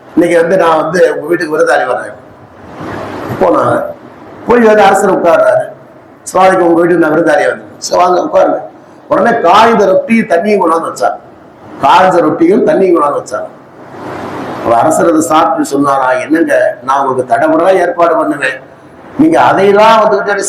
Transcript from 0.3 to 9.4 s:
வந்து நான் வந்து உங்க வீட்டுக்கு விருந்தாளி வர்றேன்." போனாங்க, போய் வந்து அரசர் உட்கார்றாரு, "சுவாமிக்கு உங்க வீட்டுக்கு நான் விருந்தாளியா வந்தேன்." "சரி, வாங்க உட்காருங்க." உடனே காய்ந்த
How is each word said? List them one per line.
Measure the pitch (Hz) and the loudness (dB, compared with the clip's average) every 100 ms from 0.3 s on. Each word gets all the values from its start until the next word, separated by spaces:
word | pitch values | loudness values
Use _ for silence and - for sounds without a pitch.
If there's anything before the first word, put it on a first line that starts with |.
| 170 | 2
வந்து | 170 190 | 2 0
நான் | 165 160 | 2 0
வந்து | 151 180 160 151 | -2 0 0 0
உங்க | 147 | -4
வீட்டுக்கு | 170 156 156 | -4 -2 -2
விருந்தாளி | 165 143 127 | 0 0 -2
வர்றேன்." | 120 - - - - - - - - - - - - - - | -6 -8 -16 -20 -20 -20 -20 -20 -18 -14 -14 -14 -12 -10 -2
போனாங்க, | - 143 120 120 - - - - - - - | 0 0 0 -2 -6 -12 -20 -20 -20 -14 0
போய் | 240 220 | 2 4
வந்து | 214 | 4
அரசர் | 196 196 196 175 | 4 4 2 0
உட்கார்றாரு, | 170 160 - - - - - - - - | 2 2 2 2 -2 -12 -20 -20 -20 -20
"சுவாமிக்கு | - 180 190 185 175 | -6 2 2 2 2
உங்க | 165 | 2
வீட்டுக்கு | 170 175 156 | 2 2 0
நான் | 156 | 0
விருந்தாளியா | 156 147 131 | 2 2 0
வந்தேன்." | 117 - - | -4 -10 -14
"சரி, | - - | -4 0
வாங்க | 180 180 | 0 0
உட்காருங்க." | - 190 - - - - - - - | 0 0 0 -2 -8 -18 -20 -18 -4
உடனே | - 233 | -2 0
காய்ந்த | - | 0